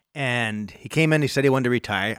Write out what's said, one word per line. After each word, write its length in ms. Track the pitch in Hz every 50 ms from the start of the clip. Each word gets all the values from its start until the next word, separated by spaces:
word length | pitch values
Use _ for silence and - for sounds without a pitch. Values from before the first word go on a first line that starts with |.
| _ _ -
And 540 | 151 139 127 123 123 117 110 107 107 107 98
he 180 | - - - 120
came 240 | - 156 160 156
in, 80 | 156 151
he 80 | 147 127
said 160 | - 139 135
he 60 | 139
wanted 140 | 131 131 127
to 60 | 123
retire. 460 | 123 117 - - 104 95 98 107 113